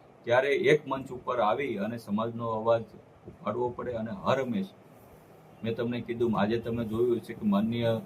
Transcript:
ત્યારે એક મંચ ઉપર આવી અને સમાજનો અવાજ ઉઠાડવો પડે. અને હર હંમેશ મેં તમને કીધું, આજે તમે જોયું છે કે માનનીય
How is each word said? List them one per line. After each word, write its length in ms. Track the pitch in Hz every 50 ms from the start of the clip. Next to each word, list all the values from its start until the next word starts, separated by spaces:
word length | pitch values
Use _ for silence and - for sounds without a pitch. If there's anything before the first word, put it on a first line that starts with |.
| - - - - -
ત્યારે 240 | 117 117 127 131 143
એક 400 | 139 123 - 131 156 151 - 135
મંચ 240 | 135 135 131 - 127
ઉપર 280 | 123 - 135 123 120
આવી 360 | 107 104 110 131 143 131 113
અને 220 | 98 98 110 120 117
સમાજનો 480 | - - 101 107 113 117 117 117 117
અવાજ 360 | 117 113 110 110 117 117 113 113 - - - - - - - -
ઉઠાડવો 440 | - - - - 107 107 120 123 123
પડે. 220 | 120 - 123 123 123
અને 180 | 113 110 113
હર 320 | 107 95 95 98 127 135 131
હંમેશ 260 | 123 117 98 98 - - - - - - - - - - - - - - - - - - - -
મેં 120 | 113 113
તમને 240 | - 117 120 120 120
કીધું, 400 | 113 - 117 113 120 117 107 98
આજે 180 | 101 104 113 117
તમે 260 | - 120 117 120 117
જોયું 360 | 104 107 113 120 123 117 110
છે 120 | - - 110
કે 140 | - 113
માનનીય 540 | 107 101 101 107 113 117 117 117 117 113 110 104